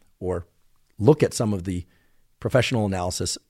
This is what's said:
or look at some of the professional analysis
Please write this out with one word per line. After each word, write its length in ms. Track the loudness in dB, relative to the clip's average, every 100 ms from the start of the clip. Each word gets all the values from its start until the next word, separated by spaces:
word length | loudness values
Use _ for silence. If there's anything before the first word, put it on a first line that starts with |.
| _ -8
or 260 | -6 -6 -8 _ _ _ _ 0
look 240 | 4 4
at 120 | 2
some 180 | 0 -2
of 120 | -2
the 200 | -4 -6 -8 _ _ _ _ -10
professional 460 | 0 2 2 0 0
analysis 500 | -2 -2 -4 -6 -8